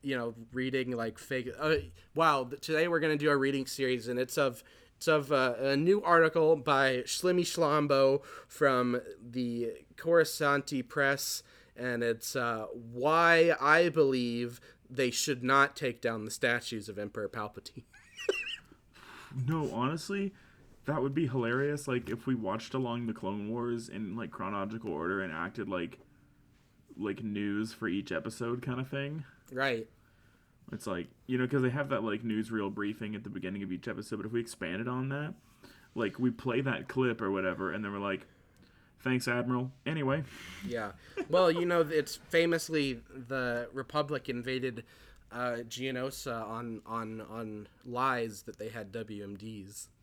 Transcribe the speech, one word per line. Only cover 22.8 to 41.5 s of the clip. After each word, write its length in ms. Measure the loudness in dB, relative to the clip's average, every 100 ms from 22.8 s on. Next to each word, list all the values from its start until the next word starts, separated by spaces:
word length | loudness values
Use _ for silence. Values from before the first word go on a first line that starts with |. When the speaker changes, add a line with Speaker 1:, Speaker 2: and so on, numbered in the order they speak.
| -2 -2 -4
Speaker 2:
the 80 |
Clone 340 | -4 -4 -4 -4
Wars 380 | -4 -2 -4 -6
in, 300 | -8 -6 -6
like, 140 | -8
chronological 600 | -8 -6 -4 -4 -6 -6
order 300 | -4 -2 -2
and 100 | -2
acted 380 | -4 -6 -6 -6
like, 300 | -4 -6 -10 -20 _ _ _ _ _ _ _ _ -6
like, 260 | -4 -4
news 480 | -4 -2 -2 -2 -4
for 160 | -4 -2
each 240 | -2 -2
episode 500 | -4 -4 -6 -4 -4
kind 200 | -4 -6
of 80 | -4
thing. 340 | -6 -6 -8 -12 -18 -12
Speaker 1:
Right. 340 | -2 0 0 -6 _ _ _ _ _ _ _ -14
Speaker 2:
It's 140 | -10 -6
like, 200 | -6 -8 _ -4
you 100 | -2
know, 100 | 0
'cause 140 | 2
they 80 | 0
have 180 | 0 -2
that, 140 | -2
like, 200 | -2 -4
newsreel 500 | -2 -2 -2 -2 -4
briefing 420 | -2 -6 -4 -8 -8
at 80 |
the 60 | -10
beginning 340 | -8 -8 -6
of 80 | -6
each 160 | -8 -8
episode, 300 | -10 -8 -8
but 80 | -4
if 80 |
we 80 | -4
expanded 480 | -6 -8 -6 -4 -4
on 180 | -4 -4
that, 240 | -4 -6 -10 _ _ -20 -20 -14 -4
like, 240 | -4 2
we 120 | 0
play 280 | 0 -2 0
that 280 | 0 -2 -4
clip 320 | 0 2 2
or 100 | 0
whatever, 400 | 0 0 -2 -4
and 120 | -4 -6
then 80 |
we're 60 | -4
like, 280 | -4 -4 -8 _ _ _ -20 _ _ _
thanks, 240 | -2 0 0
Admiral. 440 | -2 0 -2 -2 -6 -6
Anyway. 380 | -2 0 0 -2 -12 -16 -12 -8
Speaker 1:
Yeah. 260 | -6 -6 -10 -14 -10 0
Well, 200 | 4 4